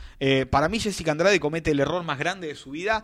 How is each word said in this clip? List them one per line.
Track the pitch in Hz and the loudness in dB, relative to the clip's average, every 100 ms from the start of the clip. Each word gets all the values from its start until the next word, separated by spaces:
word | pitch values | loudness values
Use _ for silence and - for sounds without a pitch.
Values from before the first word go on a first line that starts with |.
| - - | -18 -2
eh, | 135 135 127 | 2 2 4
para | 139 156 | 2 2
mí | 214 | 0
Jessica | 202 180 160 | -4 -4 -2
Andrade | 151 190 185 | 2 4 4
comete | 147 165 160 | 2 -2 0
el | 143 | 2
error | 139 180 | 2 0
más | 165 139 | -4 -4
grande | 160 196 160 | -4 -4 -8
de | |
su | - 135 | -10 -12
vida | 151 196 220 | -6 -2 -2